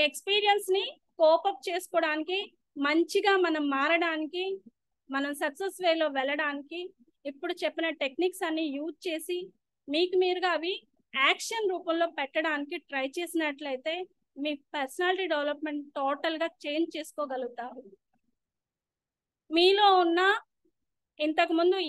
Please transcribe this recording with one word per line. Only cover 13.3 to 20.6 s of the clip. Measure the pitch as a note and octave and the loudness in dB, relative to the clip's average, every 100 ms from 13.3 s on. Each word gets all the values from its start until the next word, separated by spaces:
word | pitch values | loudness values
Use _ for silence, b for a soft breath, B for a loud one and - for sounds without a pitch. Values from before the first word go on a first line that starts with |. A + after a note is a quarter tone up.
| E4 D4+ C#4 D4 C4 D#4 F4 F#4 _ _ - | -2 -2 -4 -6 -6 -4 -6 -8 _ _ -8
మీ | D4 D4 _ | -6 -6 _
పర్సనాలిటీ | D4 C4 - F4+ F#4 F#4 | -6 -6 -2 0 0 0
డెవలప్‌మెంట్ | D4+ D4 D4 D4+ D4 C#4+ | 0 -2 -4 -6 -6 -8
టోటల్ | D4 C#4 C#4+ E4 D#4 | -4 -2 -2 -4 -4
గా | E4 - | -4 -6
చేంజ్ | D4 D4+ E4 | -6 -2 -2
చేసుకోగలుగుతారు. | D#4 D#4 - C#4+ B3+ A#3+ A#3+ B3 B3+ G4 - _ _ _ _ _ _ _ _ _ _ _ _ _ _ - | -4 -10 -6 -6 -4 -6 -8 -12 -12 -20 -20 _ _ _ _ _ _ _ _ _ _ _ _ _ _ -2
మీలో | D#4+ F#4 G4 G4+ F#4 | 4 6 6 6 6
ఉన్న | E4+ E4+ F#4+ A4+ - _ | 6 4 4 2 -2 _